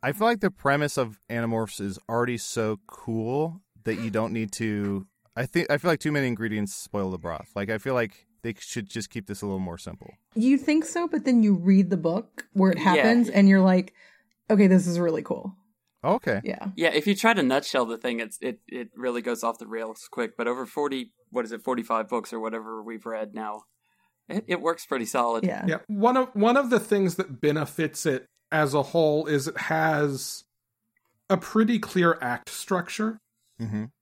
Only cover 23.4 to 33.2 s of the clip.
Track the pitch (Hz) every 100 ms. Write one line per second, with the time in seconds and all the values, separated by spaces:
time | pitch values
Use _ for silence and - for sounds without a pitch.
23.4 | 107 107 _ _ _ _ _ _ _ 196
24.4 | 220 175 160 165 - 135 113 131 120 117
25.4 | 180 - 185 160 - 208 226 254 254 208
26.4 | 214 254 262 233 - 208 190 170 185 127
27.4 | 151 151 139 - 156 - 160 131 - _
28.4 | _ 156 147 143 139 170 156 151 151 147
29.4 | 139 - - 160 160 151 147 135 - -
30.4 | _ _ _ _ _ _ _ _ _ 185
31.4 | - 214 220 240 - 185 175 165 123 120
32.4 | - - - 185 175 - 214 220